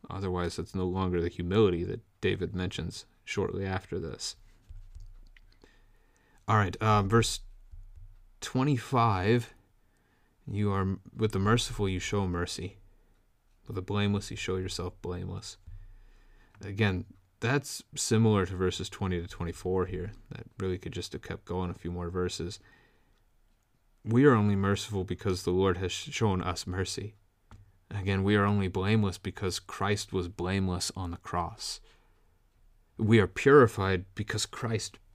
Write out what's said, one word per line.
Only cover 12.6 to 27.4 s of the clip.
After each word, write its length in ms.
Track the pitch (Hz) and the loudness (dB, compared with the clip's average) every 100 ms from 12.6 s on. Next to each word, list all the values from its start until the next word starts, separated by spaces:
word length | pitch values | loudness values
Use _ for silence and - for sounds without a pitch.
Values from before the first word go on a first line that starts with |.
| 90 - - _ _ _ _ _ _ _ - | -10 -12 -20 _ _ _ _ _ _ _ -10
With 80 | |
the 80 | 101 | -10
blameless 480 | 92 101 101 101 - | -4 0 2 0 -2
you 60 | 113 | -8
show 200 | - 92 | -4 -4
yourself 380 | 92 - 90 - | -4 -6 -8 -8
blameless." 560 | 87 90 92 95 - - - - - - - - - - - - | -8 -8 -8 -10 -12 -18 -18 -18 -18 -20 -20 -20 -20 -20 -20 -16
Again, 400 | 101 101 107 90 92 - _ _ | -10 0 2 2 -4 -16 _ _
that's 420 | 113 143 - - - | 0 0 -2 -14 -12
similar 520 | - - 110 113 104 90 | -6 2 6 6 6 2
to 100 | 92 | 0
verses 320 | 92 - 92 | 0 0 -8
twenty 320 | - 95 90 | -4 -2 -2
to 60 | 85 | -4
twenty-four 600 | - 85 82 92 92 90 | -8 -8 -6 -2 0 0
here. 260 | 90 90 - - | -4 -8 -12 -16
That 140 | - - - | -16 -16 -6
really 200 | 95 90 | -4 -4
could 140 | 87 | -6
just 200 | 90 - | -8 -8
have 100 | - | -10
kept 220 | - 85 | -10 -12
going 260 | - 90 90 | -6 -4 -4
a 40 | |
few 160 | 85 85 | -4 -6
more 200 | 87 85 | -6 -4
verses. 500 | 90 90 - 87 - - - _ _ _ _ _ _ _ _ _ _ _ _ | -2 -2 -4 -8 -10 -18 -20 _ _ _ _ _ _ _ _ _ _ _ _
We 200 | 110 117 | 0 6
are 120 | 143 117 | 8 8
only 180 | 104 | 6
merciful 480 | 98 98 98 - 101 | 4 2 0 0 -4
because 400 | 92 87 101 92 | -2 -4 -2 -2
the 80 | - | 0
Lord 280 | 90 95 90 | 4 4 2
has 120 | 92 | -2
sh-, 200 | - - | -6 -8
shown 280 | - 110 92 | 0 0 0
us 240 | 90 87 | -2 -6
mercy. 520 | - 90 92 - 104 - _ _ | -6 -4 -4 -6 -10 -14 _ _